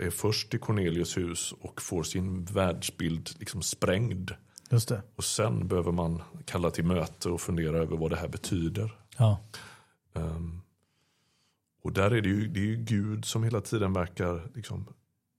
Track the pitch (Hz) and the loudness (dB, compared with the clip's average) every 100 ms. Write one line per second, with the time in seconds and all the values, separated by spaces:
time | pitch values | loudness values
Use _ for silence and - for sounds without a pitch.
0 | 87 - 104 110 - 113 - 107 87 85 | -4 0 0 0 -2 -4 0 2 2 2
1 | 85 - 87 85 - - - - - 90 | 0 0 -2 -4 -6 -8 -14 -10 -4 -4
2 | 78 95 92 92 87 101 92 85 - - | -2 -2 -2 -2 -2 2 2 2 -4 -2
3 | 82 82 - - 107 92 - - - 92 | -2 -2 -6 -12 -8 -4 -4 0 2 2
4 | 117 92 92 - _ - - 117 - 113 | 0 -2 -6 -10 _ -12 2 2 2 -4
5 | - - - - 110 113 92 90 87 87 | -6 -6 -2 2 2 2 2 2 2 2
6 | 85 82 - - - 90 85 - 85 90 | 0 -2 -6 -14 -6 0 0 2 2 2
7 | 78 - 92 87 - 85 80 82 80 82 | 0 -4 -2 -2 -2 0 2 2 0 0
8 | 80 80 82 - - 92 82 98 110 - | 0 0 -4 -6 -2 0 0 -2 -4 -6
9 | - - 113 101 - - - - _ _ | -6 4 4 4 -4 -18 -18 -20 _ _
10 | _ - 80 82 85 87 - _ _ _ | _ -6 -4 -4 -6 -10 -14 _ _ _
11 | _ _ _ _ _ _ _ _ - - | _ _ _ _ _ _ _ _ -2 2
12 | 98 117 98 101 107 95 104 113 113 107 | 4 4 4 2 2 0 0 0 2 2
13 | 101 107 - 113 113 113 - 113 98 95 | 2 -2 -2 0 2 0 0 0 2 2
14 | 87 - 90 87 85 - 104 95 95 - | 0 0 -2 -2 -6 -10 -8 -8 -8 -14
15 | _ _ _ | _ _ _